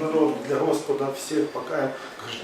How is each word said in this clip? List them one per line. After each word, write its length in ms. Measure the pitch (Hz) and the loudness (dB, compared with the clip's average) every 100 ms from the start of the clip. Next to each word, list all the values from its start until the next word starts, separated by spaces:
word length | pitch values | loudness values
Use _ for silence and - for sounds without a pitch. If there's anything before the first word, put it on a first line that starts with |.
народ 340 | 156 156 147 - - | 2 4 4 2 0
для 80 | 131 | 2
Господа, 520 | 156 - - 135 135 - | 2 2 2 0 0 -2
всіх 300 | - 156 151 | -2 0 0
покаємо». 440 | 123 123 143 131 - - - | -2 -4 -2 -2 -4 -12 -12
Каже: 140 | - - | -10 -6